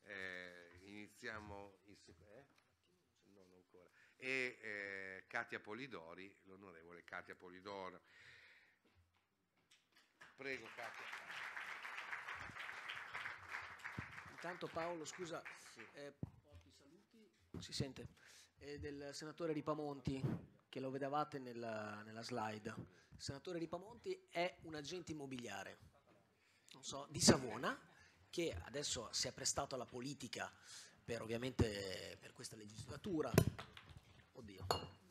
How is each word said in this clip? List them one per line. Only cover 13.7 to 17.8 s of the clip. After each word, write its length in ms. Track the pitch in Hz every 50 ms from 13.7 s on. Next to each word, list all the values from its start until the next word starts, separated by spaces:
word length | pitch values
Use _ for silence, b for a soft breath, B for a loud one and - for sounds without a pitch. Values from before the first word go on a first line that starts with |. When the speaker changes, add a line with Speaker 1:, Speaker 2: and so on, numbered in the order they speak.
| - - - - - - - - - - - -
Speaker 2:
Intanto, 340 | - - - 170 180 175 170
Paolo, 400 | 147 - 165 165 175 175 165 151
scusa, 360 | 139 - - 185 156 170 139 - - - - - -
Speaker 1:
Sì. 80 | - 117 110 101 -
Speaker 2:
eh, 180 | 143 143 143 - -
porti 500 | - - - - - 147 147 - - 139
i 40 | -
saluti. 540 | - 143 143 156 196 - _ - 226 214 - - - - - - -
Si 120 | - -
sente? 360 | - -